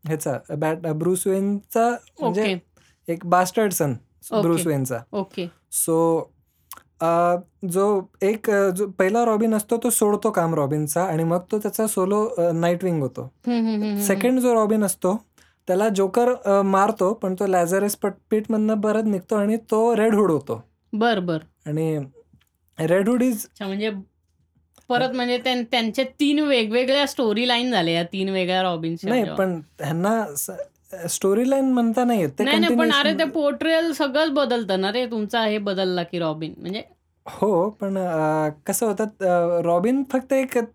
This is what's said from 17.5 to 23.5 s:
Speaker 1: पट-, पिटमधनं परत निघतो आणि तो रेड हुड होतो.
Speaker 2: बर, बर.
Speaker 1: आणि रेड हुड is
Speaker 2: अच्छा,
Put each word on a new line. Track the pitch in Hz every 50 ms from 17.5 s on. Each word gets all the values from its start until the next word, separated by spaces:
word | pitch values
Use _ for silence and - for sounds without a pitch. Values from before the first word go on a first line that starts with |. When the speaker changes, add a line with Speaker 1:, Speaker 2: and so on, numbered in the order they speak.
| 185 180 175 165 185 196 202 202 202
Speaker 1:
पट-, | - - 202 196 - _ _
पिटमधनं | 226 214 214 - 226 214 214 214 220 214
परत | 202 214 208 220 220
निघतो | 214 202 185 180 _ 220
आणि | 208 202 208 220
तो | 226 220 _ 220 214 226 233 240
रेड | 208 214 226 220
हुड | 202 208 185
होतो. | 160 147 - - 113 110 - _ _ _ _ _ -
Speaker 2:
बर, | 208 220 240 226 196
बर. | 185 175 165 160 156 _ _ _ _
Speaker 1:
आणि | 156 147 156 160 160 156 151 139 135 _ - - _ _ _ _ _ _ _ _ _ _ -
रेड | 160 156 175 190 196 214
हुड | 247 247 240
is | 254 233
Speaker 2:
अच्छा, | 208 - -